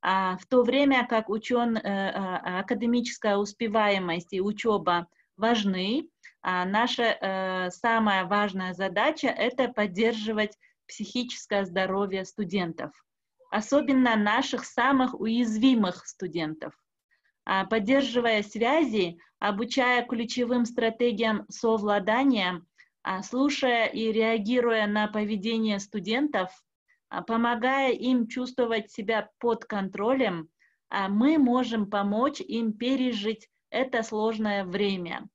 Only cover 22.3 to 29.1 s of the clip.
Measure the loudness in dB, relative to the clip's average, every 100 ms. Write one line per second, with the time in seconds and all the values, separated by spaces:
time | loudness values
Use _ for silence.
22.3 | 4 0 -2 -10 _ -20 _ -8 -6 -4
23.3 | 0 0 2 2 2 0 0 -2 2 2
24.3 | 0 0 2 2 2 2 0 0 -2 -2
25.3 | -2 -2 0 0 -2 -4 -8 -2 0 0
26.3 | 0 -4 -8 _ _ _ _ _ -10 -2
27.3 | 0 2 2 0 2 2 0 2 0 0
28.3 | -4 -8 -2 0 0 -4 -10 -2